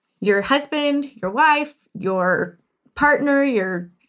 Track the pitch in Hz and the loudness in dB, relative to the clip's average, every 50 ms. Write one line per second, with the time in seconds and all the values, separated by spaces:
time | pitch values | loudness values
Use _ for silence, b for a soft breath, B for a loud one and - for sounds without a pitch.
0 | _ _ _ - 190 202 202 196 196 - 269 285 294 - 320 302 294 285 285 285 | _ _ _ -4 0 0 0 2 2 0 0 0 0 -2 -4 -2 0 0 0 -2
1 | 277 - - - - 190 202 262 311 311 294 294 302 294 - _ _ _ - 175 | -4 -6 -10 -8 -8 -4 0 2 2 2 2 2 -2 -6 -10 _ _ _ -12 -8
2 | 185 190 190 185 180 185 180 - 180 175 - _ _ _ _ _ _ _ - - | -4 -4 -2 0 0 0 0 0 -2 -4 -8 _ _ _ _ _ _ _ -4 0
3 | 277 294 285 - 277 285 277 277 277 277 247 208 185 190 185 175 175 - _ _ | 2 2 2 2 2 2 2 2 2 2 0 0 -2 -2 -4 -6 -8 -12 _ _
4 | _ | _